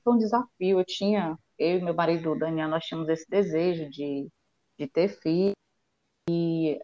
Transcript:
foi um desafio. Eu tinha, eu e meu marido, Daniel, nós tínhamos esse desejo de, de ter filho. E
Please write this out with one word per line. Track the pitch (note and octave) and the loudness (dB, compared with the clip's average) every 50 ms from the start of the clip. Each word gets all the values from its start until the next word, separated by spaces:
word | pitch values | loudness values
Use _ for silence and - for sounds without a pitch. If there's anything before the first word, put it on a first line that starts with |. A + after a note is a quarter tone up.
| - | 2
foi | A#3+ A#3+ | 2 4
um | A3+ | 4
desafio. | A3 G#3 A#3 A#3+ B3+ - _ - F#3 F#3 F#3+ F#3 | 4 2 2 0 -2 -2 _ -2 0 2 4 4
Eu | F#3 | 2
tinha, | - - - G3+ G3+ G#3+ G3+ F3 D#3+ D#3+ - _ _ _ - | 0 -2 -2 0 0 2 2 0 -2 -4 -6 _ _ _ -2
eu | D3+ E3 F3+ F3+ | 0 2 2 0
e | |
meu | F3 F3 E3 | 0 -2 0
marido, | E3+ E3+ E3 E3+ E3 E3 D#3+ D3+ - | 0 2 2 0 0 0 -2 -2 0
Daniel, | D#3 D#3+ E3 D#3+ D#3 D#3 | -2 -2 -2 -2 -2 -2
nós | D#3 E3 - | -2 -2 -4
tínhamos | - E3 D#3+ D#3+ D#3 | -4 -6 -4 -2 -2
esse | D#3+ D#3+ - - | -2 -2 -4 -2
desejo | F3+ G3+ G3+ E3+ D#3 D#3+ E3+ F3+ F3 E3 D#3 C#3+ | 0 0 0 2 0 0 0 0 0 -2 -4 -8
de, | C3+ C#3+ C#3+ C#3+ C#3+ C#3 C#3 D#3+ - _ _ _ _ _ _ _ _ - | -8 -8 -6 -4 -4 -6 -6 -8 -12 _ _ _ _ _ _ _ _ -10
de | D3 C3+ | -10 -4
ter | - E3 F3 G3+ | 0 0 0 0
filho. | G3+ - - D#3 E3 F3 F#3+ G3 G3+ - _ _ _ _ _ _ _ _ _ _ _ _ _ - | 0 -4 -2 0 2 2 2 2 0 -4 _ _ _ _ _ _ _ _ _ _ _ _ _ -2
E | E3+ E3+ E3+ E3 E3 D#3+ D#3+ D#3 C#3+ - | 0 0 0 0 0 0 0 0 -2 -4